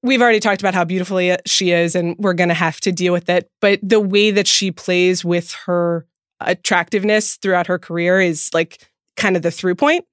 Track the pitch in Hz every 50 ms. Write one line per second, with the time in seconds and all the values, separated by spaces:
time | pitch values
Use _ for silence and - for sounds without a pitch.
0 | - 247 269 247 247 240 220 214 208 220 196 190 196 196 185 185 175 165 185 185
1 | 180 175 196 185 180 180 180 - - - - - 190 180 175 170 170 170 165 185
2 | 170 170 170 170 208 196 180 170 185 175 170 160 175 165 156 - - 196 185 165
3 | 180 180 175 175 170 - 175 180 170 _ _ _ - 202 202 202 - 190 226 214
4 | 208 190 190 202 208 214 202 202 196 - - - 196 190 165 - - - 180 175
5 | 180 185 185 175 - 175 175 175 170 - - - - - 180 175 175 170 170 165
6 | 160 _ _ _ _ _ _ _ - - 185 185 _ - 196 180 170 - - 202
7 | 185 208 214 214 214 - - - - 196 185 180 175 - 175 156 - - 170 170
8 | 170 175 185 190 190 175 160 151 - - - 165 165 165 - - - _ _ _
9 | _ _ _ - - 202 185 175 156 170 170 - - 185 180 - 285 294 320 349
10 | - _